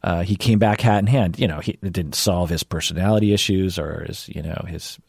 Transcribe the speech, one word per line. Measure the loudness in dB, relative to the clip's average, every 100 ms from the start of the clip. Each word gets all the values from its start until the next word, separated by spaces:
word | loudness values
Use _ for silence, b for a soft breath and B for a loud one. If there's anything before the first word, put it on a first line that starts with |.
uh, | -2 -2
he | 0 0
came | 2 4
back | 4 4
hat | 4 4
in | 4
hand. | 4 2 0
You | -2
know, | -2
he, | -6 -6
it | -4
didn't | -4 -4
solve | -2 0 0 0
his | -2
personality | -4 -4 -4 0 2 4 4
issues | 2 2 2 0 -2
or | -6 -6 -8
his, | -12 -12
you | -10
know, | -8 -8 -8
his | -10 -12 -16